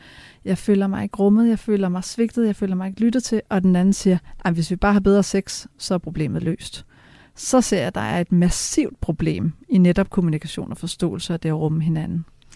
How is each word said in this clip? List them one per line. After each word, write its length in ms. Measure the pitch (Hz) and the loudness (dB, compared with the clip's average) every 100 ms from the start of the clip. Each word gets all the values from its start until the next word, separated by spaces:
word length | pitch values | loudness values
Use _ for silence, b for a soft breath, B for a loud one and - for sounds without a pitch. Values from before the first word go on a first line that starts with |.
| B B B B - | B B B B -6
jeg 120 | 185 | -4
føler 300 | - 196 196 | 0 0 0
mig 160 | 196 | -2
ikke 140 | 202 - | -4 0
rummet, 320 | 202 214 233 | 4 4 4
jeg 100 | 220 | 2
føler 300 | - 202 190 | 0 0 0
mig 140 | 180 | -2
svigtet, 420 | - - 233 - 220 | -6 -2 -2 0 0
jeg 100 | 196 | 0
føler 200 | 196 185 | -2 -4
mig 120 | 190 | -4
ikke 140 | 190 | -2
lyttet 220 | 233 247 | 0 0
til," 180 | - 214 - | 0 -4 -2
og 140 | 196 | 0
den 120 | 185 180 | 4 4
anden 180 | 190 | 4
siger, 240 | 196 196 185 - b 190 | 2 2 2 0 b -4
"Ej, 60 | |
hvis 200 | 170 165 | -2 -2
vi 40 | 180 | 0
bare 180 | 202 | 2
har 60 | 202 | 4
bedre 240 | 196 202 | 4 4
sex, 420 | 185 196 - - - - | 4 -2 -4 -10 -14 -12
så 160 | - | -4
er 40 | 180 | -4
problemet 460 | 160 156 147 156 | -4 -6 -4 -4
løst." 420 | 170 165 - - - b b b b - | -4 -6 -8 -16 -20 b b b b -14
Så 260 | - 262 | 0 2
ser 160 | 226 190 | 2 0
jeg, 100 | 131 | -2
at 80 | - | -2
der 60 | |
er 200 | 107 175 | -2 -2
et 100 | 175 | 2
massivt 680 | 175 180 - - - - - | 4 4 0 -4 -2 -2 -2
problem 500 | - 156 160 151 160 - - | -6 -4 -2 -2 -4 -6 0
i 80 | 196 | 4
netop 320 | 180 175 196 | 6 4 0
kommunikation 640 | - 170 151 160 - - | 0 0 -2 -6 -10 -10
og 60 | - | -10
forståelse 560 | 175 - 170 185 - | -10 -4 -4 -4 -6
og 100 | 170 | -6
det 60 | 160 | -4
at 60 | 156 | -2
rumme 260 | 156 156 | -2 0
hinanden. 420 | 160 160 165 170 165 _ - | 0 -2 -2 -6 -8 _ -20